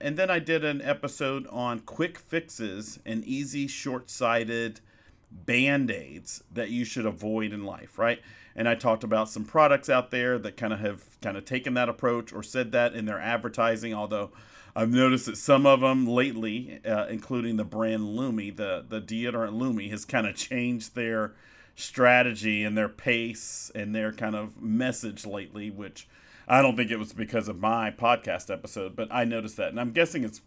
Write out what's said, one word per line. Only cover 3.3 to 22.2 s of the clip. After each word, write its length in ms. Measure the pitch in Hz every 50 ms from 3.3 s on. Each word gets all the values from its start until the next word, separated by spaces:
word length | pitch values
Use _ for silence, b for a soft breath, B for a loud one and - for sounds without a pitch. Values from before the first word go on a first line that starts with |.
| 135 139 143 127 135 143 139
short-sighted 1160 | 135 - - - 139 127 123 - - - - 127 113 117 117 113 110 117 117 117 113 104 - b b b b b b b b b b
Band-Aids 1120 | - 92 - - 120 123 131 143 143 143 135 113 98 87 73 65 73 90 - - - - - _ 85
that 180 | 117 110 104
you 120 | 120 120 120
should 220 | 113 - 131 110
avoid 480 | 107 90 82 104 107 110 110 110 104 107
in 100 | 104 101
life, 340 | 98 95 - - - -
right? 220 | - 110 117 120 - B B B B B B B
And 140 | - 113
I 80 | 120 117
talked 300 | 117 - 120 110 110 -
about 240 | 110 113 107 110 -
some 160 | - 123 107
products 440 | - - 156 151 143 143 135 - 151
out 220 | 135 127 127 -
there 260 | 127 123 123 123 123 117
that 180 | 98 101 -
kind 160 | - 120 107 110
of 60 | 107
have 400 | 110 104 101 95 - - - _
kind 160 | - 104 98
of 80 | 98 98
taken 280 | - 131 123 127 139 123
that 120 | 123 123
approach 460 | 117 113 - 135 120 120 117 113 - -
or 100 | 104 107
said 300 | - - 131 123 110 123
that 200 | 120 120 117 -
in 120 | 117 107
their 140 | 107 104 95
advertising, 720 | 92 113 120 113 113 113 - - 113 117 113 107 113 113 107
although 380 | 104 104 101 107 101 101 98 B B B B B B B B B
I've 140 | - 113 113
noticed 380 | 120 127 131 131 127 127 -
that 100 | 117 98
some 280 | - - 147 139 135 139
of 140 | 139 135 127
them 260 | 131 131 131 131 127
lately, 760 | 117 120 123 135 139 113 113 110 110 104 123 127 - 76 - -
uh, 200 | 113 107 104 107 -
including 460 | 127 110 - - 131 120 117 117 110
the 80 | 107 104
brand 400 | - 107 110 113 110 110 107 107
Lumi, 500 | 104 107 120 135 131 113 107 98 104 95
the, 300 | 107 104 98 92 85 65
the 140 | 92 110 107
deodorant 580 | 92 95 110 113 120 123 117 117 113 104 107
Lumi, 320 | 113 127 131 117 104 98 101
has 120 | 107 104 -
kind 240 | - 139 120 110
of 80 | 101 -
changed 600 | - - - 135 123 120 123 123 113 110 - -
their 380 | 123 117 113 113 110 107 107 B B B B B B B B B
strategy 920 | - - - - 131 123 123 123 123